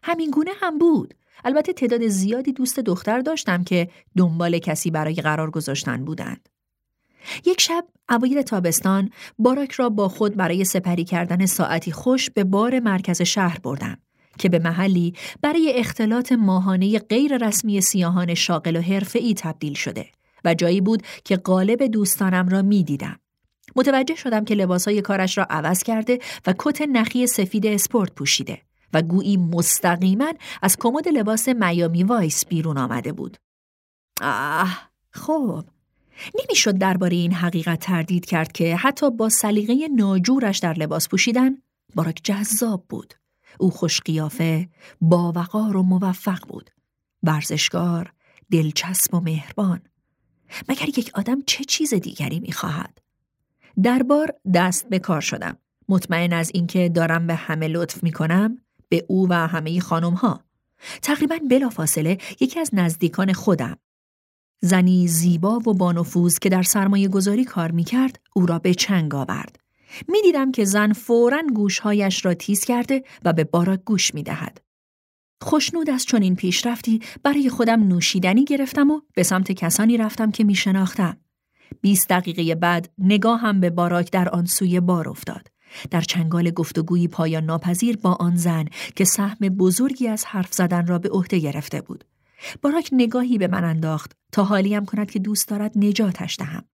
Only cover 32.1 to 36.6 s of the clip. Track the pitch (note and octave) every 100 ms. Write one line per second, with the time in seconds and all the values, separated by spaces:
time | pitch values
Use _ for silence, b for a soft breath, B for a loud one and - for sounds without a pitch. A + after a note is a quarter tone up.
32.1 | A#3+ E3+ - - E3+ D#3+ C#3+ B2 B2 A#2+
33.1 | - C#2 - _ _ _ _ _ _ _
34.1 | - C#3 A2 C#3+ D#3 F#3 F3+ - _ _
35.1 | - - D#4 B3+ - - _ _ _ B
36.1 | B B A4 - -